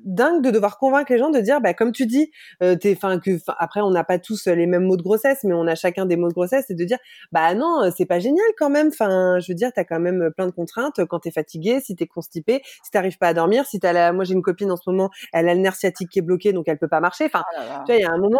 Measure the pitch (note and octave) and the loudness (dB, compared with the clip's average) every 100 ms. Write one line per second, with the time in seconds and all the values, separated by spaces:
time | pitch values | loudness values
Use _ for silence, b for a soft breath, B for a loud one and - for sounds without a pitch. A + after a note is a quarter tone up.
0 | F#3+ F#3 C#4+ E4+ B3+ G#3+ G3+ - C4+ C#4 | -6 0 2 2 2 2 0 0 2 2
1 | C#4 A#3+ D4+ C#4 G3+ C#4+ G3 E3+ A3+ A3 | 2 2 2 2 2 2 2 0 0 0
2 | A#3 C4 D4+ B B B F3+ F3 G3+ F#3 | 0 0 0 B B B 2 2 2 0
3 | G3 F3+ G3 E3+ - - E3+ G#3 G3+ F3 | 0 -2 -2 -2 -4 -4 -4 -2 0 0
4 | E3 F3+ - G#3+ F#3+ E3+ E3+ F3+ F#3 F#3 | 0 -2 -2 -4 0 2 2 2 2 0
5 | F3 A3 C4+ C4+ G3+ E3+ E3 E3 F#3 F3 | 0 0 0 0 0 0 0 -2 -2 -2
6 | F#3+ E3+ F3 F3 F3+ C4+ C4 E3+ F3 B3 | 0 0 0 -2 0 -2 -2 -4 -4 -4
7 | B B B E3 E3 G3+ E4 D#4+ F#3+ E3+ | B B B 0 2 2 0 2 0 0
8 | F3+ F3 A3+ D#4+ A4+ A4 D4 D4 D4+ - | 0 0 2 2 2 0 0 2 0 0
9 | G#3 F#3 F#3 F3+ F3 E3+ B3 G#3+ E3+ E3 | 0 2 2 0 -2 -4 -4 -2 -4 -2
10 | F3 F#3 E3 D#3+ F#3 F3+ E3+ - C#4+ - | -2 0 -2 -2 -6 -6 -8 -6 -4 -4
11 | E3+ E3+ E3+ D#3+ D3+ E3 F#3 C4 - F3+ | -4 -4 -6 -6 -6 -4 -2 -2 -2 -8
12 | D#3+ F3 - E3+ F#3 C4 - B - G3+ | -8 -8 -12 -6 -2 -2 -4 B -4 -2
13 | F#3 - F3 E3 E3+ A#3 C4+ G3 F3+ F3 | -2 0 0 2 2 2 0 -2 0 2
14 | E3+ F3+ F3+ F#3 F3+ F3 G3+ F3 F#3 F#3 | 2 2 0 0 0 -2 -2 -4 -2 -2
15 | F#3+ B B E3 E3+ F3 F#3+ - F#3+ - | -2 B B 0 2 2 2 0 -2 -4
16 | F3 G3 E3+ F3+ G#3 F#3 D#3+ D3+ D#3 D#3 | -4 -2 0 0 0 0 -2 -2 0 0
17 | F3 - D#4 E3+ F3 D#3+ A#2 C#3 C#3 A#3 | 0 -2 -2 -2 -4 -8 -10 -8 0 2
18 | F3 E3 G3 B3+ | 2 2 2 2